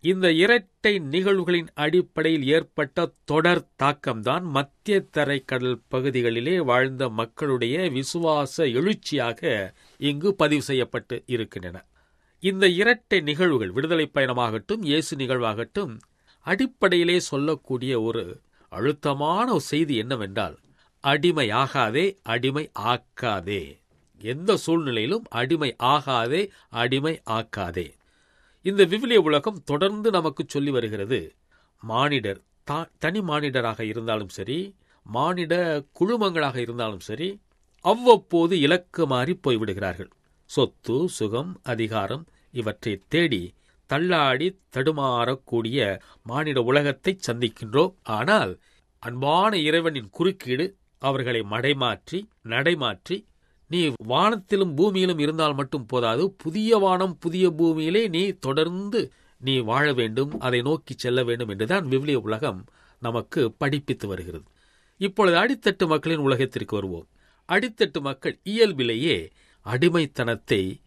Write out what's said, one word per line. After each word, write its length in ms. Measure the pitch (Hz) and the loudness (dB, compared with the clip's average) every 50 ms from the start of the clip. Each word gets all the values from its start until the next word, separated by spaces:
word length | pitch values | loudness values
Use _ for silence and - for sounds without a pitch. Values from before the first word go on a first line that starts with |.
இந்த 320 | - 160 190 190 185 175 160 | 2 0 0 2 4 4 4
இரட்டை 640 | 160 180 208 233 240 - _ _ _ - 214 208 196 | 4 4 4 4 2 2 _ _ _ 0 0 0 2
நிகழ்வுகளின் 680 | 160 135 139 175 190 196 196 190 175 165 180 175 165 160 _ | -2 -2 -2 0 2 2 2 0 2 0 0 -2 -2 -6 _
அடிப்படையில் 720 | - 147 151 160 180 175 - _ - 160 160 160 156 135 | -2 -2 2 2 0 0 0 _ -2 0 2 2 2 2
ஏற்பட்ட 680 | 131 147 165 165 - _ - 151 139 _ - 170 165 _ _ _ | 4 2 2 2 0 _ -6 -6 -4 _ -2 -4 -4 _ _ _
தொடர் 440 | - 147 156 160 170 175 170 - _ _ _ 131 | -2 0 2 4 4 2 2 0 _ _ _ 0
தாக்கம்தான் 600 | 139 143 143 - - 123 110 104 117 135 170 180 | 0 0 0 -4 -6 -4 -2 -2 -2 -2 -2 -2
மத்திய 640 | 175 143 135 143 - _ _ _ 214 208 190 - - _ | -2 -2 -2 -2 -2 _ _ _ 0 0 0 0 0 _
தரைக்கடல் 680 | 156 147 139 143 139 - - 135 127 123 127 127 120 _ _ | 0 0 0 0 -4 -4 -4 -4 -2 0 -2 -2 -4 _ _
பகுதிகளிலே 760 | - 131 127 139 131 131 120 120 117 117 117 147 180 185 165 | -4 -2 -2 0 0 2 0 2 0 0 -2 0 0 0 2
வாழ்ந்த 440 | 131 120 123 127 135 131 127 135 127 | 2 4 4 4 2 0 -4 -4 -4
மக்களுடைய 680 | 110 107 113 117 _ - 160 147 135 123 120 117 127 165 | -2 -4 -4 -4 _ -6 -2 -2 0 0 0 0 0 0
விசுவாச 800 | 185 175 131 127 135 - - 175 170 160 156 147 143 131 - | -2 -2 -2 -2 -6 -4 -6 -2 0 2 2 2 0 -2 -2
எழுச்சியாக 1160 | - 165 143 113 123 156 196 220 - _ - - 143 120 117 113 - - 165 123 104 98 95 - _ _ _ _ _ | -2 0 0 2 2 2 0 0 -2 _ -6 -2 -2 -2 -2 -4 -4 -4 -2 -2 -2 -4 -6 -10 _ _ _ _ _
இங்கு 360 | 135 143 147 143 151 202 196 | -4 -2 -2 0 0 0 2
பதிவு 280 | - 160 151 147 147 131 | 2 2 2 2 0 0
செய்யப்பட்டு 600 | - 143 131 120 117 - 123 - _ 123 - - | 0 0 -2 -2 -2 -4 -10 -8 _ -10 -10 -8
இருக்கின்றன. 580 | - 127 117 110 98 - 101 90 90 85 90 - _ _ _ _ _ _ _ _ _ _ _ | -6 -4 -4 -4 -6 -8 -12 -12 -12 -14 -16 -18 _ _ _ _ _ _ _ _ _ _ _
இந்த 280 | - 185 196 190 196 190 | -2 -2 2 4 4 4
இரட்டை 520 | 175 170 208 226 240 226 _ _ 214 190 | 4 4 4 2 2 2 _ _ 0 0
நிகழ்வுகள், 500 | 160 147 151 143 185 180 151 123 110 92 | 0 0 0 2 2 2 2 2 0 -2
விடுதலை 400 | 90 120 143 160 175 165 156 143 _ | -2 -4 -2 0 0 0 0 0 _
பயணமாகட்டும், 680 | 143 135 127 127 123 120 117 107 110 - _ 208 226 208 | 0 0 0 0 0 0 0 -2 -4 -4 _ -6 -4 0
இயேசு 340 | 151 147 156 156 - - | 0 0 0 0 -2 -6
நிகழ்வாகட்டும், 840 | 143 135 123 131 127 120 113 107 104 117 - _ 202 202 147 113 113 - _ _ _ _ _ _ _ | -6 -4 -2 -2 0 0 -2 -2 -4 -6 -6 _ -6 -6 -6 -8 -14 -18 _ _ _ _ _ _ _
அடிப்படையிலே 800 | _ - 180 196 262 254 - _ - 196 180 175 170 170 175 180 | _ -4 0 0 0 -4 -2 _ 2 4 4 4 2 4 2 0
சொல்லக்கூடிய 800 | 170 - - 139 143 156 160 147 _ - 135 123 120 131 131 117 | 0 0 -4 -2 0 -2 -2 -4 _ -6 -6 -4 -4 -2 -2 -2
ஒரு 400 | 110 113 117 120 98 87 90 - _ _ _ _ _ _ | -2 -2 -4 -4 -6 -8 -12 -16 _ _ _ _ _ _
அழுத்தமான 840 | - 87 107 139 151 147 - 151 143 139 143 156 170 190 233 254 | -8 -2 0 0 0 0 -2 -2 -2 0 0 0 0 0 0 2
ஒரு 100 | 233 165 | 0 0
செய்தி 360 | - - - 147 165 147 143 | 0 -2 0 0 0 0 0
என்னவென்றால், 600 | 113 107 120 139 120 107 98 98 113 104 85 73 - _ _ _ _ _ _ _ _ _ | -2 -2 -2 -4 -4 -4 -6 -4 -4 -4 -4 -6 -12 _ _ _ _ _ _ _ _ _
அடிமையாகாதே, 1120 | 139 139 151 143 175 170 156 135 107 104 120 135 131 - 143 123 110 107 139 175 196 190 _ _ | 0 0 2 2 2 2 4 0 2 2 0 0 0 2 0 0 2 2 0 0 0 -2 _ _
அடிமை 480 | - 113 120 120 131 135 147 156 - _ 117 | -4 -4 -2 0 -2 -2 -2 -6 -8 _ -6
ஆக்காதே. 1000 | 104 113 123 123 _ _ _ - - 120 104 98 85 92 104 98 80 71 71 _ _ _ _ _ _ _ _ _ | -2 -2 -2 -2 _ _ _ -6 -4 -2 -2 -2 -4 -4 -6 -6 -6 -8 -16 _ _ _ _ _ _ _ _ _
எந்த 380 | 95 107 123 147 175 196 208 | -8 -8 -8 -6 0 0 0
சூழ்நிலையிலும் 680 | 156 - - 165 170 160 139 120 113 107 123 180 226 226 - | 0 2 0 0 0 0 0 -2 -2 0 0 -2 -4 -4 -6
அடிமை 480 | - 113 123 131 165 160 151 131 113 _ | -4 -4 0 0 0 0 0 -2 -2 _
ஆகாதே, 720 | 117 123 139 147 139 139 135 120 113 120 139 175 208 196 - - _ _ | 2 2 2 2 2 0 0 0 0 0 0 -2 -2 -4 -8 -18 _ _
அடிமை 540 | - 117 120 123 131 135 139 156 165 - _ - | -2 0 0 2 2 0 0 -2 -4 -4 _ -4
ஆக்காதே. 600 | 113 110 113 - - 107 98 87 85 90 87 - - _ _ _ _ _ _ _ _ _ _ _ _ _ _ | -4 -4 -4 -4 -6 -6 -6 -4 -4 -6 -8 -8 -12 _ _ _ _ _ _ _ _ _ _ _ _ _ _
இந்த 220 | 180 202 196 196 | -4 4 4 4
விவிலிய 360 | 165 185 214 269 247 240 214 | 4 4 -2 0 4 4 4
உலகம் 420 | 175 156 151 147 143 220 214 175 - | 6 6 2 2 2 0 -6 -6 -6
தொடர்ந்து 460 | - 143 147 180 196 208 214 214 226 | -4 0 2 2 0 0 0 -2 0
நமக்கு 340 | 214 180 165 160 139 - 165 - | 2 2 0 0 -2 -4 -8 -6
சொல்லி 220 | - 147 143 143 | -4 -2 -2 0
வருகிறது, 640 | 139 123 117 110 104 104 98 101 - 107 82 78 _ _ _ _ _ _ _ _ _ _ | 0 0 0 -2 -4 -6 -4 -2 -2 -2 -4 -6 _ _ _ _ _ _ _ _ _ _
மானிடர் 600 | - 113 113 117 135 147 147 135 104 104 98 - _ _ _ _ _ - | -10 -4 0 0 0 2 0 0 -2 -2 -6 -6 _ _ _ _ _ -6
தா-, 180 | 143 156 165 - _ _ | -6 -6 -6 -8 _ _
தனி 220 | - 156 175 214 | -4 -4 -2 -2
மானிடராக 600 | 202 170 151 151 147 147 127 131 117 117 110 - | -4 -2 -2 -2 -2 0 -2 0 -2 -2 -4 -4
இருந்தாலும் 480 | 113 107 107 117 113 113 113 107 104 92 | -6 -6 -6 -6 -4 -2 -2 -2 -4 -8
சரி, 460 | - - 98 92 131 165 190 196 196 _ _ _ _ _ _ | -10 -10 -8 -6 -6 -6 -6 -8 -12 _ _ _ _ _ _
மானிட 800 | - 104 117 139 165 180 180 175 156 165 175 180 165 156 147 143 _ _ - | -8 -4 -2 -2 -2 -2 -2 -2 -2 0 0 0 0 -2 -4 -4 _ _ -2
குழுமங்களாக 560 | 175 196 240 240 214 196 175 165 151 139 123 | 0 0 2 2 0 0 0 0 -2 0 -2
இருந்தாலும் 440 | 127 120 113 117 120 117 110 104 92 | -4 -6 -6 -4 -4 -4 -4 -6 -8
சரி, 400 | - - 107 117 160 190 196 208 _ _ _ _ _ _ _ _ | -10 -10 -8 -6 -6 -8 -8 -10 _ _ _ _ _ _ _ _
அவ்வப்போது 800 | _ 175 214 233 247 247 233 202 - _ - 170 165 170 190 180 | _ 2 2 4 8 8 8 8 8 _ 2 4 4 4 4 4
இலக்கு 460 | 139 139 170 180 180 _ - - 156 | 4 4 4 2 0 _ -2 -2 0
மாறி 340 | 143 135 123 123 127 131 - _ | 0 2 0 0 0 -2 -2 _
போய்விடுகிறார்கள். 640 | 139 123 110 110 104 95 98 101 95 87 82 92 - _ _ _ _ _ _ _ | 0 0 0 0 -2 -4 -4 -4 -4 -6 -6 -12 -16 _ _ _ _ _ _ _
சொத்து, 640 | _ - - 131 113 _ _ _ - 113 131 165 185 | _ 0 0 0 0 _ _ _ -2 -2 0 0 -2
சுகம், 520 | - - 117 104 101 120 147 180 185 - _ | -2 -4 -4 -2 -2 -4 -4 -6 -10 -12 _
அதிகாரம் 640 | - 123 113 113 107 110 110 98 95 120 143 165 _ _ _ _ _ - | -6 -4 -2 -2 -2 -2 -2 -2 -2 -4 -8 -8 _ _ _ _ _ -8
இவற்றை 500 | 127 113 107 104 _ - 123 104 95 _ _ | -6 -4 -4 -6 _ -6 -6 -6 -6 _ _
தேடி 460 | - 160 175 165 135 92 85 87 - _ _ _ _ _ _ _ | 0 2 2 2 0 -2 -4 -6 -12 _ _ _ _ _ _ _
தள்ளாடி 680 | 135 143 165 180 180 160 147 135 127 131 156 185 196 _ _ _ - | -2 -2 0 0 2 2 2 2 2 2 0 -2 -4 _ _ _ -4
தடுமாறக்கூடிய 1200 | 135 131 147 160 147 139 135 123 120 117 117 131 135 _ - - 117 113 113 120 139 117 101 95 90 - - - _ _ | -2 0 0 0 0 0 0 2 2 0 0 -2 -4 _ -4 -2 -2 -2 0 0 0 0 0 -2 -4 -8 -18 -20 _ _
மானிட 380 | - 120 139 156 151 143 131 117 | -6 -4 -4 -2 0 0 0 2
உலகத்தை 560 | 117 131 147 147 143 135 - _ 139 190 190 - | 4 4 4 4 2 -2 -2 _ -4 -4 -4 -4
சந்திக்கின்றோம். 680 | - 120 117 123 117 - - - 110 107 135 165 185 - _ _ | -6 -4 -2 -2 -4 -4 -6 -14 -2 2 2 2 2 0 _ _
ஆனால் 560 | - 113 107 117 156 208 214 147 98 90 - _ _ _ _ _ _ _ _ | -6 -4 -2 0 2 2 2 2 0 -4 -10 _ _ _ _ _ _ _ _
அன்பான 580 | - 120 117 123 131 143 151 175 190 220 214 | -12 -10 -6 -2 0 2 2 4 4 2 2
இறைவனின் 540 | 185 151 151 156 170 165 165 156 139 110 101 | 2 2 2 2 2 2 0 -2 -4 -10 -10
குறுக்கீடு 640 | _ - 170 185 190 190 - 127 127 127 165 190 - _ _ _ _ _ | _ 0 0 0 0 -2 -4 -4 -2 -2 -2 -4 -6 _ _ _ _ _
அவர்களை 420 | - 135 139 135 131 123 120 117 | -2 -2 -2 0 -2 -2 -2 -2
மடைமாற்றி, 880 | 107 101 107 113 120 139 147 139 127 120 107 95 _ - - 185 208 - _ _ _ | -4 -2 -4 -2 0 0 0 0 0 -2 -2 -4 _ -10 -10 -10 -10 -10 _ _ _
நடைமாற்றி, 800 | 113 113 120 139 165 175 160 135 117 101 - _ - 175 202 220 _ _ _ _ _ _ _ _ _ | -4 -2 0 2 2 0 0 -2 -4 -6 -6 _ -8 -8 -8 -8 _ _ _ _ _ _ _ _ _
"நீ 240 | 156 180 170 156 131 - - 107 | -2 0 0 0 -2 -4 -4 0
வானத்திலும் 680 | 127 147 180 214 233 214 190 _ 214 196 190 180 151 | 2 4 4 4 2 0 -2 _ 0 0 0 0 2
பூமியிலும் 440 | 135 180 214 190 190 185 180 180 156 | 2 2 2 4 2 2 2 2 0
இருந்தால் 340 | 147 147 156 160 160 151 147 | 0 -2 0 0 0 0 0
மட்டும் 320 | 135 143 139 - 151 123 | -2 -4 -4 -4 -8 -6
போதாது, 440 | 107 - 123 117 113 113 123 165 190 | -2 -2 0 0 2 2 2 0 -2
புதிய 460 | 190 _ - 160 160 208 214 220 226 | -2 _ -10 -6 -4 -2 2 4 4
வானம் 420 | 214 196 190 185 180 190 185 175 - | 4 4 4 2 2 0 -2 -4 -4
புதிய 320 | - 175 165 180 185 180 | -8 -6 0 2 2 2
பூமியிலே 580 | 160 151 170 165 160 156 156 160 180 214 233 214 | 4 4 2 2 2 2 0 0 2 0 0 0
நீ 200 | 170 160 190 202 | 0 0 -2 -2
தொடர்ந்து 840 | 185 - - 131 147 147 156 165 175 185 196 202 202 - 160 127 _ _ _ _ _ _ | -2 -4 -4 -2 0 0 0 0 -2 -6 -8 -4 -2 -2 -4 -4 _ _ _ _ _ _
நீ 200 | 120 131 135 131 | -4 -2 0 0
வாழ 340 | 120 107 113 135 147 151 139 | 0 0 0 2 2 2 2
வேண்டும், 480 | 123 120 110 110 120 139 143 151 - | 0 0 -2 0 -2 -2 -2 -4 -4
அதை 220 | - 127 123 123 120 | -2 0 0 0 0
நோக்கி 320 | 139 156 160 - - 127 | 0 -2 -4 -4 -12 -14
செல்ல 280 | - - 123 123 127 131 | -6 -4 0 0 0 0
வேண்டும்" 240 | 117 120 120 123 107 | 0 -2 -4 -4 -6
என்றுதான் 400 | 101 98 110 110 175 196 185 135 | -4 -4 -2 0 0 -2 0 0
விவிலிய 300 | 131 131 139 151 143 127 | 0 0 0 2 0 0
உலகம் 460 | 101 107 107 - 156 143 101 92 95 - _ _ _ _ _ _ | 0 -2 -4 -2 -2 -4 -4 -6 -12 -18 _ _ _ _ _ _
நமக்கு 540 | - 120 117 117 110 _ - 170 139 113 113 | -6 -4 -4 -4 -6 _ -2 0 0 0 0
படிப்பித்து 560 | _ - 139 139 147 143 - 127 - - 101 | _ -2 -2 -2 -2 -2 -4 -6 -6 -4 -8
வருகிறது. 360 | 95 87 80 87 82 85 - _ _ _ _ _ _ _ _ _ _ | -8 -8 -10 -12 -12 -14 -14 _ _ _ _ _ _ _ _ _ _
இப்பொழுது 400 | _ 190 202 196 - 208 185 170 | _ -4 -4 2 4 4 6 6
அடித்தட்டு 500 | 170 196 240 269 233 - 214 196 - 190 | 4 4 2 0 0 0 0 2 2 0
மக்களின் 320 | 165 156 151 - 165 165 156 | 2 2 0 2 0 -2 0
உலகத்திற்கு 560 | 143 135 135 120 135 131 - - 104 - - | 2 2 2 2 0 -2 -2 -8 -6 -4 -4
வருவோம். 340 | 104 98 95 90 82 - _ _ _ _ _ _ _ _ _ | -4 -4 -4 -8 -10 -12 _ _ _ _ _ _ _ _ _
அடித்தட்டு 520 | 170 202 214 254 220 _ 220 165 139 170 | 0 0 0 -2 -2 _ -2 0 0 -4
மக்கள் 380 | 143 139 135 - - 170 - _ _ | -4 -4 -8 -4 -6 -6 -6 _ _
இயல்பிலேயே 880 | 180 208 226 226 208 185 135 127 117 113 113 139 165 135 92 80 82 _ _ _ _ _ _ _ | -6 2 4 4 4 4 0 -2 0 0 0 0 0 0 0 -2 -8 _ _ _ _ _ _ _
அடிமைத்தனத்தை 1160 | - 123 127 147 175 170 170 160 139 _ - 123 117 117 113 _ - - 104 92 95 95 - _ | -4 -2 2 2 4 4 2 0 0 _ -4 -2 -2 -2 -4 _ 0 0 0 0 -2 -6 -10 _